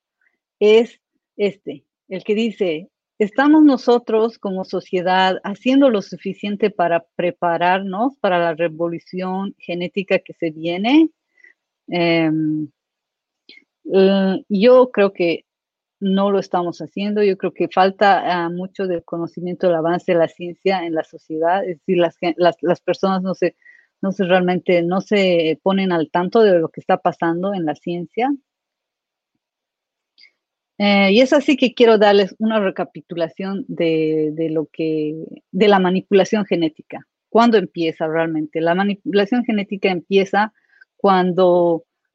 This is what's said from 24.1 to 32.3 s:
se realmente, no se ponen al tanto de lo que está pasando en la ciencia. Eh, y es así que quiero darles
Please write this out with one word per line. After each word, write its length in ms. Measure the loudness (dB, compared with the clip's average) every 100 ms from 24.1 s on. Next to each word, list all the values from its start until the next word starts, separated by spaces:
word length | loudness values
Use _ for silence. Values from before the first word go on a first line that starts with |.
se 120 | -4
realmente, 580 | 0 2 2 -2 0 0
no 200 | 0 -4
se 580 | -2 0 2 2 0 -2
ponen 300 | -2 -2 0
al 180 | -2 -2
tanto 300 | -4 0 2
de 160 | 4 4
lo 120 | 0
que 100 | -6
está 160 | -4 -2
pasando 560 | -2 -4 -4 -4 -4
en 140 | -4 -6
la 80 |
ciencia. 580 | -6 -8 -8 -8 -4 -4 -4 _ _ _ _ _ _ _ _ _ _ _ _ _ _ _ _ _ _ _ _ _ _ _ -4
Eh, 340 | 0 2 4
y 80 | 4
es 140 | 4
así 240 | 2 2 0
que 160 | 0
quiero 240 | 4 4 6
darles 360 | 4 4 2